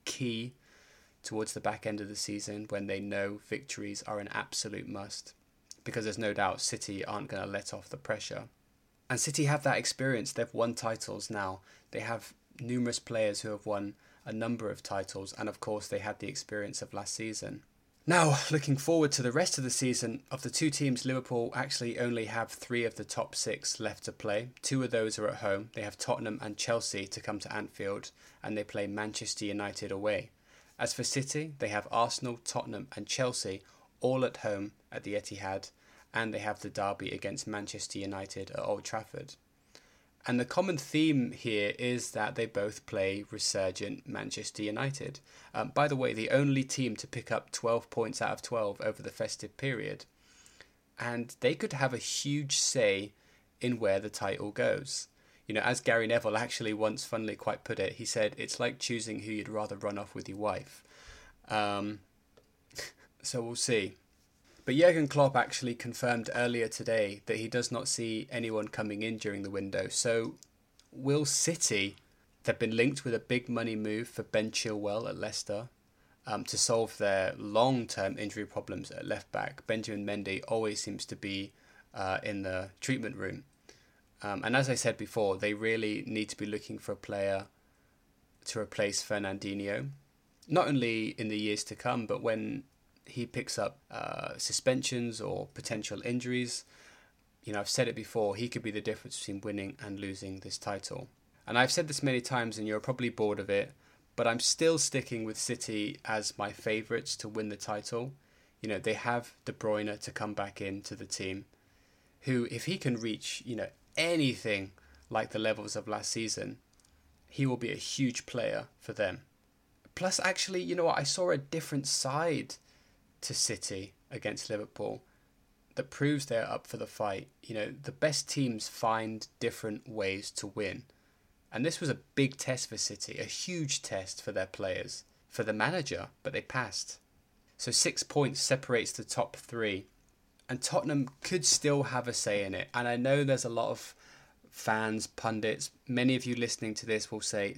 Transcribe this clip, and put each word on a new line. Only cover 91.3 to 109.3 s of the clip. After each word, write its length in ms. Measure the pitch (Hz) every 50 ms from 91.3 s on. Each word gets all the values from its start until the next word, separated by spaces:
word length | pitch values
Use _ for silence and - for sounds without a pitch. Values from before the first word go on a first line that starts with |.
| 107 104
years 240 | 107 104 104 107 -
to 100 | - 113
come, 320 | - - 123 123 120 110
but 160 | 104 104 107
when 420 | 113 117 110 110 107 107 113 139 - _ _ _ _ _ _ _ -
he 200 | - - 123 117
picks 320 | - - 123 117 - - -
up, 220 | 101 98 - - _ -
uh, 420 | - 113 - - - - - - - -
suspensions 840 | - - - - - - - 131 - - 131 120 120 120 110 110
or 280 | 107 95 92 95 98 -
potential 480 | - - - - 117 107 107 - 104 98 -
injuries. 580 | 120 120 123 120 123 123 123 123 120 - - - - - - - - - - - _ _ _ _ _ _ _
You 100 | - -
know, 80 | 104 101
I've 80 | 101 -
said 180 | - - 127
it 80 | - -
before, 400 | 110 107 - - 117 107 101 98
he 140 | 107 120 120
could 140 | - 110
be 80 | - 110
the 100 | 101 104
difference 380 | 101 107 104 - - - - -
between 240 | - - 98 98
winning 340 | 101 107 101 101 95 95 95 -
and 220 | - 104 101 98
losing 400 | 101 98 95 92 98 95 95 95
this 160 | - - -
title. 520 | - - 110 101 98 - - 101 98 - - _ _ _ _ _ _ _
And 120 | - 113 120
I've 120 | 127 135
said 160 | - 175 165
this 160 | 151 139 -
many 200 | 143 139 127 123
times, 340 | 120 - 131 123 117 117 107
and 100 | 110 107
you're 140 | 107 107 107
probably 300 | - - 123 - 123 117
bored 280 | 113 - 110 104 104 104
of 120 | 95 95
it, 220 | 101 101 110 - - - _ - - _ _ _ _
but 100 | - 117
I'm 140 | 117 113 120
still 380 | - - - - 165 165 165 147
sticking 460 | - - - 135 123 - 123 113 110
with 120 | 110 107
City 640 | - - - 120 110 - - 110 107 104 104 - - -
as 320 | - 110 110 104 - - -
my 120 | 104 101
favourites 640 | 98 - - 113 107 110 110 - 117 117 - - -
to 120 | - - 107
win 220 | 107 110 107 107
the 60 | 101
title. 580 | - - - 107 104 104 - 120 117 123 135 139 - _ _ _ _ _ _ _ _
You 80 | - 110
know, 80 | 104 92
they 160 | - 110 110
have 400 | - - 120 120 120 120 -